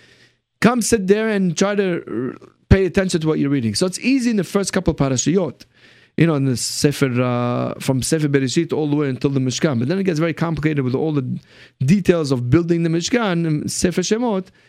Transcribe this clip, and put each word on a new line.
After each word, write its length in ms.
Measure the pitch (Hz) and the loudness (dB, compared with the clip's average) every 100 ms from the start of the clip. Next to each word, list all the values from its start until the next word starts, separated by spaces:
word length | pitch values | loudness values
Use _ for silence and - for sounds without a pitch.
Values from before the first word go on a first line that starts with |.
| _ _ _ _ _ _ | _ _ _ _ _ _
Come 220 | 220 247 | 2 2
sit 260 | 202 233 185 | 2 0 4
there 200 | 208 220 | 2 2
and 300 | 202 185 151 | 0 0 0
try 180 | 196 202 | 0 0
to, 600 | 190 170 - 110 127 - | 0 -2 -4 -6 -6 -8
uh, 60 | - _ _ | -18 _ _
pay 160 | 196 185 | 4 4
attention 340 | 196 185 170 | 0 0 0
to 80 | 156 | 0
what 120 | 156 | 0
you're 100 | 143 | 0
reading. 260 | 139 113 104 | 0 -2 -2
So 100 | 185 | -2
it's 140 | - | -2
easy 300 | 240 269 240 | 0 0 2
in 80 | 214 | 0
the 60 | |
first 280 | 160 202 190 | 0 -2 -2
couple 200 | 196 175 | -2 -2
of 60 | 147 | 0
parashiyot, 680 | 139 127 131 185 151 - - _ - - _ - | 0 0 0 0 -2 -8 -20 _ -20 -20 _ 2
you 120 | 165 | 2
know, 80 | 147 | 4
in 100 | 135 | 0
the 100 | 120 | 0
Sefer, 640 | - - 147 139 135 120 | -4 0 0 2 0 2
uh, 520 | 123 123 120 123 123 - | 0 0 0 -2 -4 -4
from 220 | - 131 | -2 -2
Sefer 280 | - 160 151 | 0 0 2
Bereshit 420 | 143 131 170 165 | 2 2 0 -2
all 160 | 123 151 | -2 0
the 80 | 147 | 0
way 140 | 143 | -2
until 220 | 127 147 | -2 0
the 80 | 135 | 0
Mishkan. 400 | 127 - 165 117 | -2 0 0 0
But 80 | 123 | 0
then 120 | 190 | -2
it 40 | |
gets 160 | 190 151 | -2 0
very 140 | 165 | -2
complicated 520 | 151 170 147 156 147 127 | -2 -4 -2 -2 0 -2
with 100 | 127 | -2
all 160 | 156 | -2
the 280 | 147 127 123 - - - _ | -2 -4 -8 -12 -20 -20 _
details 520 | 135 202 185 170 139 | 2 4 4 2 0
of 180 | 127 120 | -2 2
building 340 | 160 170 170 | 2 2 0
the 60 | 170 | 0
Mishkan 560 | 165 170 240 214 170 165 | -2 -2 0 0 0 0
and 240 | 151 - | -2 -4
Sefer 320 | - 180 170 | -2 -2 -2
Shemot. 480 | 180 220 247 190 180 _ | -2 -2 0 -2 -6 _